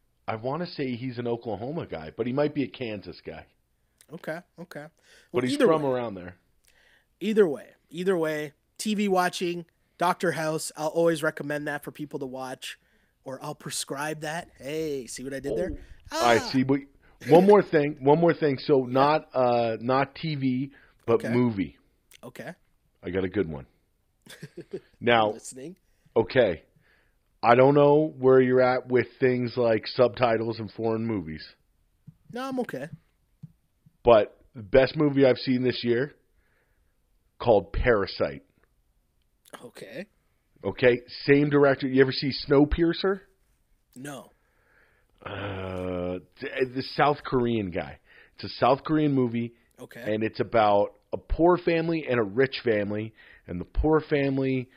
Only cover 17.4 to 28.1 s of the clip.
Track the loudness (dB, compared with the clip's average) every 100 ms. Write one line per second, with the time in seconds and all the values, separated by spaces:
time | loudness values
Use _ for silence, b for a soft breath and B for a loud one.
17.4 | 8 6 6 0 0 0 2 4 4 2
18.4 | 0 0 2 2 2 2 4 2 -2 0
19.4 | 2 2 0 -2 0 0 0 -6 -8 -4
20.4 | -2 -2 -6 b b b 0 0 2 0
21.4 | 0 0 -6 -8 _ _ _ -20 -20 -16
22.4 | -16 -16 _ _ _ _ -8 -6 -4 -2
23.4 | -4 -6 -14 _ _ _ _ _ _ -20
24.4 | -20 -18 -16 -16 _ -6 2 4 4 -2
25.4 | -14 -18 -18 -20 _ _ _ -2 0 2
26.4 | 2 0 _ _ _ _ _ _ _ -4
27.4 | 4 6 6 6 6 6 2